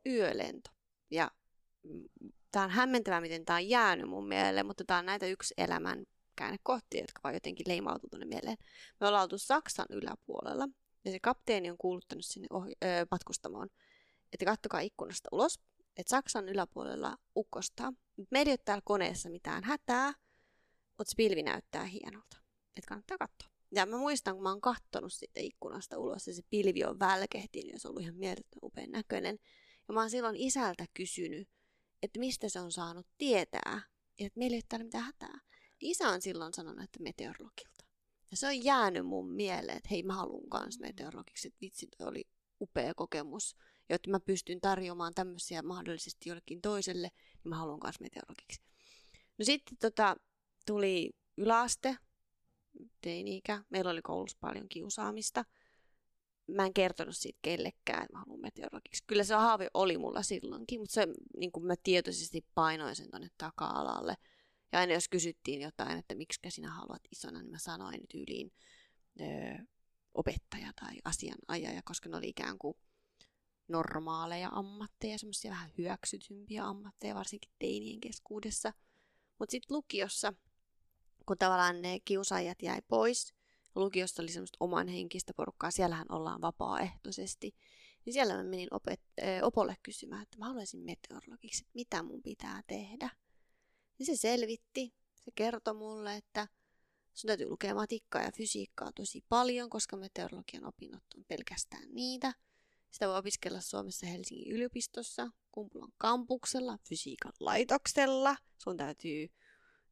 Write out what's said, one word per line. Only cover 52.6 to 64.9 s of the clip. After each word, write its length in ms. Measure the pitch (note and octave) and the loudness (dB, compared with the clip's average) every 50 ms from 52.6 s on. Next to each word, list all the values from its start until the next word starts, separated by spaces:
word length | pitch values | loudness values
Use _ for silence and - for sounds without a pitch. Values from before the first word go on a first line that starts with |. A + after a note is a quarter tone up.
| _ _ _ - - A#3 _ - | _ _ _ -20 -20 -20 _ -10
teini-ikä. 640 | - F3 E3+ F3 G3 G3+ F#3+ F#3+ - - G#3 G3+ G#3 - | -6 -6 -4 -4 -4 -4 -4 -4 -2 -4 -4 -4 -4 -4
Meillä 200 | - F#3+ F3+ F3+ | 0 0 2 2
oli 120 | E3 E3 | 0 -2
koulussa 360 | - - E3 F#3 F#3+ - - - | -2 -4 -4 -2 -4 -4 -8 -8
paljon 280 | - - - G3+ G#3 F#3+ | -6 -6 -6 -6 -8 -8
kiusaamista. 760 | - E3 - G3+ - A3 G#3+ G#3 G#3+ A3 G#3+ - - A#3+ A3+ _ _ _ _ _ _ _ _ _ _ _ _ _ _ _ _ _ _ _ - | -10 -8 -6 -6 -4 -2 -2 -4 -4 -2 -4 0 0 -2 -2 _ _ _ _ _ _ _ _ _ _ _ _ _ _ _ _ _ _ _ -10
Mä 200 | - F#3 G3 F#3+ | -2 2 2 2
en 80 | F#3+ F#3 | 4 6
kertonut 420 | G3+ F#3 F#3 F3+ - E3 - E3+ | 6 6 6 4 0 -6 -6 -4
siitä 220 | - - - - - | -6 -6 -8 -8 -6
kellekään, 600 | - D#3 E3+ E3+ - - - _ - - - - | -2 -2 0 0 -2 -4 -4 _ -2 -2 0 0
että 100 | - - | -2 -6
mä 60 | - F#3 | -8 -14
haluan 220 | - - - - | -14 -12 -12 -10
meteorologiksi. 640 | - G#3+ - - - - - - - - - - - | -10 -10 -8 -8 -10 -10 -10 -12 -14 -8 -8 -8 -2
Kyllä 180 | - G#3+ G#3 G3+ | 4 4 4 6
se 100 | G3+ A3 | 8 8
haave 360 | G#3+ A3 A#3 A3 G3 F#3+ - - | 8 8 8 8 6 4 2 6
oli 240 | F3+ F#3+ F#3 E3 F3 | 6 6 6 6 4
mulla 240 | - - - - | 2 0 -2 0
silloinkin, 580 | F#3+ - G3+ F3+ - - - A3 A3+ - B3 A3 | 0 0 -2 -2 -4 -6 -8 -8 -6 -6 -4 -4
mutta 140 | G#3 - - | -4 2 4
se, 120 | A3+ G3 E3 - - - - - | 4 4 4 2 -6 -10 -12 -6
niin 160 | - F#3 F3 | -4 -4 -4
kuin 140 | - E3 E3+ | -2 -2 0
mä 80 | F3+ F3 - | 0 0 2
tietoisesti 640 | - G3 F3+ F3+ - - F3+ E3 E3 - - D#3+ - _ - | 6 6 6 6 6 4 -2 -4 -4 -4 -6 -6 -6 _ 4
painoin 420 | E3+ D#3+ D#3+ D#3+ D#3 D3+ A#2+ - | 6 6 6 4 2 -2 -4 -4
sen 140 | - - - | -6 -8 -10
tonne 180 | - - - F3 _ - | -10 -10 -10 -12 _ -8
taka-alalle. 800 | D#3 D#3+ - - - - - C#2+ D2 C2 - - - E2+ F#3+ - _ _ _ _ _ _ _ _ _ - | -8 -6 -4 -2 -2 0 0 2 2 2 0 0 0 -2 -2 -4 _ _ _ _ _ _ _ _ _ 2
Ja 60 | - F3+ | 4 4
aina 120 | F3+ F3+ | 6 6